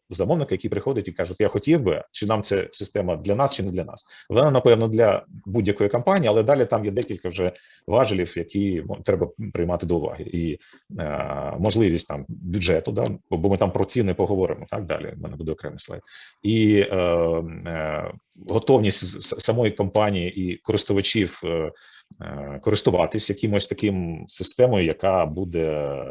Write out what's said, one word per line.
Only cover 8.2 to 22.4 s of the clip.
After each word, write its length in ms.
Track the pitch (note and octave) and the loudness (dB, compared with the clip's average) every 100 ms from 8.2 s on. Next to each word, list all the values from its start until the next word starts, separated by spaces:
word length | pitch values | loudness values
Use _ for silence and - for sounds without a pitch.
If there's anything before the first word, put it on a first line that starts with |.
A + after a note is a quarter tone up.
| F2 E2+ | -2 -4
які 460 | E2 G2+ G2+ F2 F2 | -4 -2 0 -2 -6
мо-, 120 | F#2+ | -6
треба 240 | F#2 F#2 E2+ - G#2 | 0 0 0 -4 -8
приймати 320 | F2 E2+ F2 E2+ | -4 -2 -2 0
до 120 | E2+ | -2
уваги. 260 | D#2 - D#2+ | -2 -8 -8
І, 260 | F2 E2 D2 _ - - - | -4 -4 -6 _ -20 -14 -8
е, 540 | D#2 D2 - C#2+ C#2+ D2+ | -6 -6 -6 -6 -6 -2
можливість 480 | G#2 A2 G2+ E2 - | 0 4 2 2 -2
там 180 | D2 C#2 | -10 -10
бюджету, 640 | - F2 G2 F2 E2 - | -12 -6 -2 0 0 0
да, 120 | - - G2 - | -2 -2 -4 -6
бо, 80 | F2 | 0
бо 120 | G2 | 2
ми 80 | G2 | 2
там 140 | G2 | 2
про 140 | - G2 | 0 0
ціни 280 | B2 G2 | 0 0
поговоримо, 520 | F2+ F#2 G2 F#2 - - | 0 0 0 0 -4 -8
так, 160 | G#2+ F2 | -8 -4
далі, 280 | D#2 D2+ - | -6 -6 -10
в 40 | |
мене 140 | C2 C#2+ | -12 -8
буде 160 | D#2+ | -8
окремий 280 | D#2 D2+ - | -8 -10 -12
слайд. 220 | - - - - - _ | -12 -14 -16 -20 -20 _
І, 420 | G#2 A2 G#2+ G#2 - | 0 4 6 6 4
е, 40 | F#2+ F2 E2+ E2 E2 E2 D#2+ E2+ | 2 2 2 2 0 -4 -8 -8
е, 460 | E2 D#2 D2+ F2 - _ - - | -6 -4 -4 -6 -10 _ -16 -4
готовність 540 | A2+ - C3 G#2 - | 0 4 4 4 2
с-, 180 | F#2 G2 | 0 -6
с-, 180 | - - | -8 -2
самої 320 | - A2+ A2 | 0 2 2
компанії 640 | - F#2+ G#2+ G#2+ F#2+ F2 G2 | 0 0 2 2 0 -2 -4
і 220 | F2+ - | -6 -4
користувачів, 840 | - G#2 - G2+ G2 A2 F2+ - | -2 -2 0 0 2 0 0 -2
е, 280 | F2 E2 D#2 - - - - - | -4 -2 -4 -8 -20 -20 -20 -16
е, 380 | D#2+ C#2+ | -12 -10